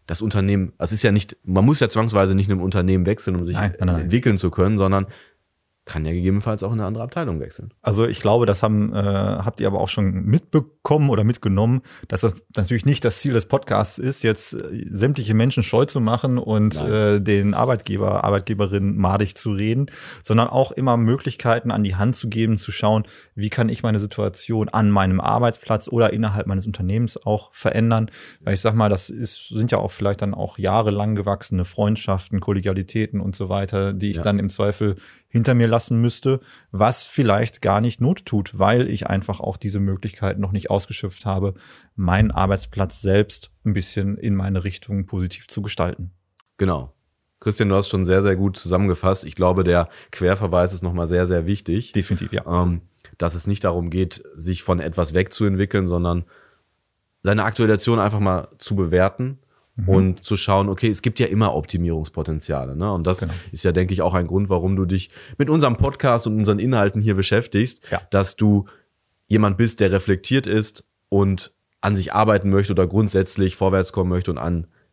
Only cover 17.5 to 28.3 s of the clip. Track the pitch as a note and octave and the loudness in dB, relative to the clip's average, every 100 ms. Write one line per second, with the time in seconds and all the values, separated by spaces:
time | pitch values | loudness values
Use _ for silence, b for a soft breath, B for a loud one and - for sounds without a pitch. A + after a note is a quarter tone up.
17.5 | G2+ B2 A#2 - G2 G2 G2 G2+ G2+ F#2 | 2 2 0 -2 -2 0 0 0 0 0
18.5 | G2+ G2 G2 G2 G2+ F#2 G2+ G2+ - A2 | -2 0 0 0 2 2 2 -2 -4 -4
19.5 | G2 G#2+ A#2+ C#3+ B B B - A2 A#2+ | -2 0 0 -2 B B B 0 2 2
20.5 | C3 C3+ - C3 A#2+ A2+ C#3 C3 - A#2+ | 2 0 0 0 2 2 0 -4 -4 0
21.5 | A#2 A#2 G#2+ G2+ F#2 A2 B2+ A#2 G#2+ A2+ | 0 0 -2 -2 0 -2 -2 -4 -2 0
22.5 | G#2+ - - G#2+ A2 - B B B G#2 | 0 -4 -2 0 2 -2 B B B -4
23.5 | - A2+ - A#2 G#2+ G#2 - G2+ - - | -2 -2 -2 -2 -2 -2 -4 -4 -4 -4
24.5 | A2 G#2 A2 G#2 G2+ F#2 F#2 - A2+ A#2+ | -2 -2 2 4 4 2 2 0 0 0
25.5 | - - G#2+ - A#2 A2+ G#2+ G#2+ G2+ G2 | -2 -2 -4 -2 2 2 2 -2 -2 -2
26.5 | F#2+ G#2+ F#2 F#2 G#2+ A#2 - G#2 G#2+ - | -4 -4 -4 -2 -2 -2 -4 -2 -2 -4
27.5 | - - - A#2 A2+ A2 B B | -6 -2 0 2 0 -2 B B